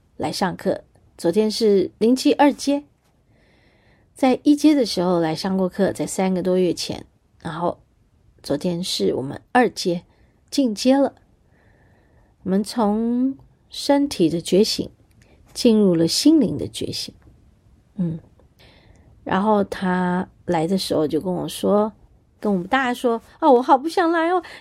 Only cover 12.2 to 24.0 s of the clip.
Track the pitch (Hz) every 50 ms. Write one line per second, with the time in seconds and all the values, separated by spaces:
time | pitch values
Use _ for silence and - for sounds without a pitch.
12.2 | _ _ _ _ - 190 185 196 208 - - 247 220 202 208 220 226 233 240 247
13.2 | 254 269 269 - - _ _ _ _ _ - - - - 285 285 285 277 - -
14.2 | 175 156 160 170 160 - 190 180 220 - - - - - - _ _ _ _ _
15.2 | _ _ _ _ _ _ - - - 247 220 214 208 190 175 160 165 165 - -
16.2 | - 294 330 320 240 165 160 139 - - - - - - - - - - - _
17.2 | _ - - _ _ _ _ _ _ _ _ _ _ _ _ - 180 165 160 165
18.2 | - - _ _ _ _ _ _ - - - _ _ _ _ _ _ _ _ _
19.2 | - - - 190 202 220 214 208 196 196 - - 196 185 180 180 180 180 180 180
20.2 | 185 - _ _ _ - 175 165 156 170 196 190 - - - 147 156 147 165 151
21.2 | - 185 180 170 147 160 - - - 190 196 208 214 220 - _ _ _ _ _
22.2 | _ _ _ - - 214 202 180 175 190 254 262 269 247 247 254 - 240 226 226
23.2 | - - - - 330 311 254 240 254 330 302 254 269 330 - 403